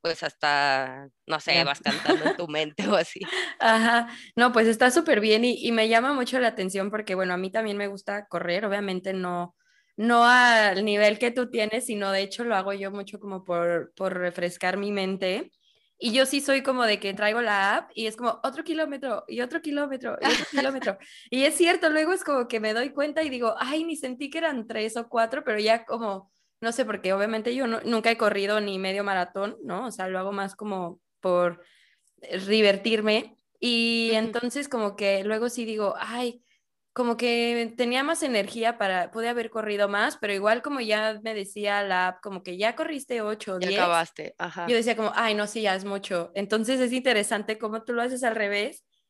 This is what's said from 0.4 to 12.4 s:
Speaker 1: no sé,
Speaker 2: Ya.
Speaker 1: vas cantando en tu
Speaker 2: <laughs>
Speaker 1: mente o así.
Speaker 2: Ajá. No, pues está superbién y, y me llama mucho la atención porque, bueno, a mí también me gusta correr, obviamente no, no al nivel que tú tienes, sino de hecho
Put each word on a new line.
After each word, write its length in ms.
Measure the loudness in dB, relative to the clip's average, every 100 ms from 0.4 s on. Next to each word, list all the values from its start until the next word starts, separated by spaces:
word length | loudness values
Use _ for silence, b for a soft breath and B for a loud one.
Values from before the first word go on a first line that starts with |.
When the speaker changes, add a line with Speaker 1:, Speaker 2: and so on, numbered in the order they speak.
| 2 4 4 2 0 -8 -16 _ -6
Speaker 1:
no 140 | -4
sé, 220 | 0 2
Speaker 2:
Ya. 20 |
Speaker 1:
vas 160 | 2 -2
cantando 420 | -4 -2 0 2 0
en 80 |
tu 140 | -2 -4
Speaker 2:
<laughs> 0 |
Speaker 1:
mente 400 | -2 -4 -4 2
o 80 | 2
así. 340 | 0 -6 -6 -4 B B
Speaker 2:
Ajá. 500 | 4 6 6 4 0 B B 4
No, 160 | 6
pues 140 | 6 4
está 240 | 6 6
superbién 540 | 6 4 4 6 4
y, 100 | 4 2 0
y 60 |
me 160 | 2 4
llama 240 | 4 4
mucho 260 | 0 0 2
la 80 | 0
atención 420 | 0 -4 -2 -2
porque, 240 | -4 -4
bueno, 200 | -2 0
a 20 | -2
mí 140 | -2
también 260 | -2 -2 -4
me 100 | -4
gusta 380 | -6 -6 -8 -6
correr, 380 | -6 -2 -2
obviamente 480 | 0 -2 -2 -4 -4
no, 440 | -4 -4 -4 -6 _ _ _ _ -4
no 280 | 4 6
al 600 | 8 8 8 6 4 2
nivel 340 | 0 4 4 4
que 120 | -2
tú 200 | 0 -2
tienes, 360 | -2 0 -2 -4
sino 240 | -4 0
de 100 | 0
hecho 220 | -2 -4